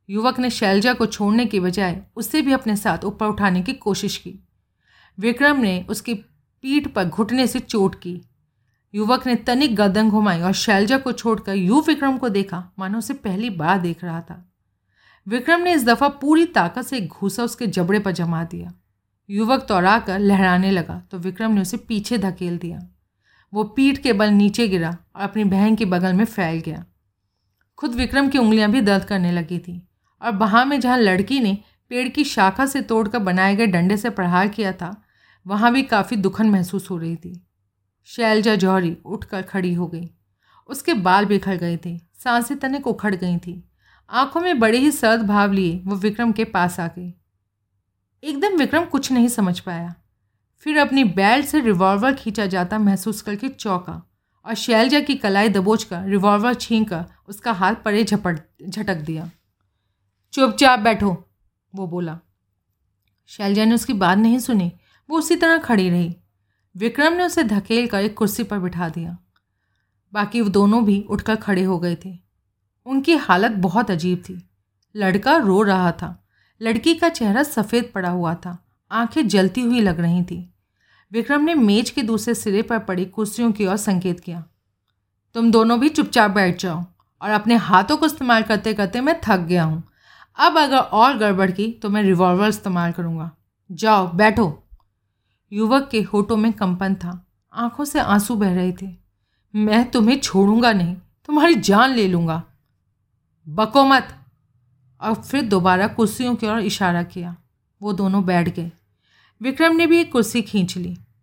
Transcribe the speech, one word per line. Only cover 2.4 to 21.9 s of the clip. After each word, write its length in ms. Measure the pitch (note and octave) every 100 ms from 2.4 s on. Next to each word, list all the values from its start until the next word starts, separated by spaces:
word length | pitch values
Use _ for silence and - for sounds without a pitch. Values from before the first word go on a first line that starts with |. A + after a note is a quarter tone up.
भी 100 | C4+
अपने 240 | C4+ A3+ G#3
साथ 280 | G#3 E3
ऊपर 220 | G3 G3+ G#3+
उठाने 360 | G#3 G3+ F3+
की 100 | F#3
कोशिश 440 | C4+ G#3 F#3 G#3 -
की। 320 | F3+ - _ _ _ _ _ _ _ -
विक्रम 380 | A3+ A#3+ C#4+ C#4+
ने 300 | G#3+ F3+ -
उसकी 260 | G#3 - G#3+ - _ _ _
पीठ 260 | C4 C#4+ C#4+
पर 160 | G#3+
घुटने 420 | F3+ F#3+ A3 B3+ B3
से 140 | B3+
चोट 340 | - - F#3+
की। 280 | - F3 F3 - _ _ _ _ _ _
युवक 320 | G3+ G#3+ B3+ B3+
ने 80 |
तनिक 420 | A#3+ - B3 D4 G#3
गर्दन 340 | G3+ G3 A3
घुमाई 300 | G#3+ G#3 E3+
और 120 | F3
शैलजा 460 | F#3+ - G3 G#3 C4+
को 140 | C4
छोड़कर 420 | A#3+ A#3 G#3 -
यूं 280 | G3 F3+ C4+
विक्रम 360 | D#4 D4+ C#4 C4
को 100 | B3
देखा 440 | G3 G3 F3 F3+ -
मानो 200 | F#3+ A3
उसे 160 | A3
पहली 360 | C#4 G#3+ F#3 A#3+
बार 300 | F3 D#3 G3
देख 240 | E3+ E3
रहा 160 | F3 E3
था। 320 | E3+ F3 _ _ _ _ _ _ _ _ F#3+
विक्रम 320 | B3 B3 E4+
ने 120 | F4+
इस 120 | E4
दफ़ा 240 | A#3 A#3 C#4+
पूरी 380 | C#4+ C#4 D#4+ E4+
ताकत 360 | A3+ E3+ B3+
से 160 | B3 C4
एक 100 | F3
घूसा 340 | - G3 G3
उसके 240 | A#3 - A#3
जबड़े 320 | F3+ F3 G#3
पर 120 | G3+
जमा 340 | F3 E3+ E3
दिया। 280 | E3+ E3+ F3 - _ _ _ _ -
युवक 360 | G3+ A3 C4+ C4+
तौराकर 500 | F#3+ F3+ A3+ G#3+ F#3+
लहराने 520 | G3+ G3 F#3 F3+ F#3+
लगा 320 | F#3 D#3+ F3 -
तो 80 | F#3
विक्रम 320 | F3+ F#3 A3
ने 100 | G#3
उसे 160 | F#3 A#3+
पीछे 420 | -